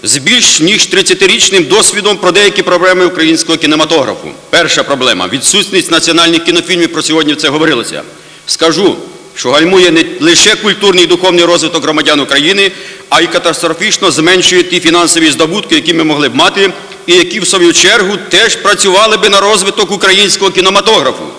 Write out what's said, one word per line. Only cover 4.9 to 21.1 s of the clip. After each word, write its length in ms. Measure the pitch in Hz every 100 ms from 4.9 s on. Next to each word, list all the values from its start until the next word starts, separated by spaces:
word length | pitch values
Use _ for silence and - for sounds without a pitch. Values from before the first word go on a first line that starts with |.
| 139 123 98 90
відсутність 580 | 131 - 196 196 190 156
національних 520 | 160 160 170 165 165
кінофільмів, 500 | 165 170 170 180 165
про 80 | 165
сьогодні 340 | 151 156 151 147
це 140 | 156
говорилося. 520 | 147 160 135 110 73 - - - - -
Скажу, 500 | - 160 156 190 - - - - -
що 160 | 120
гальмує 400 | 139 165 190 180
не 140 | 165 156 -
лише 360 | 151 170 208 208
культурний 480 | 214 190 202 180
і 40 | 170
духовний 380 | 170 180 175 170
розвиток 380 | 170 156 160
громадян 360 | 139 156 151 151
України, 520 | 135 139 151 196 196 185 - - -
а 120 | 151
й 60 | 170
катастрофічно 840 | 175 170 156 165 160 214 - 190
зменшує 520 | 139 156 185 175 180
ті 160 | 170 175
фінансові 520 | 156 170 170 165 160
здобутки, 440 | 135 160 202 - 160
які 180 | 147
ми 100 | 165
могли 260 | 160 147 143
б 60 | 120
мати, 380 | 175 202 196 - - - -
і 60 |
які, 260 | 175 175 202
в 80 | 180
свою 260 | 190 175
чергу, 440 | 156 175 226 190 208 -
теж 260 | 175 220 -
працювали 600 | 180 202 196 185 220 208
би 120 | 202
на 100 | 196
розвиток 520 | 196 214 196 196 202
українського 600 | 196 190 190 202 - 196
кінематографу. 720 | 185 185 196 196 214 131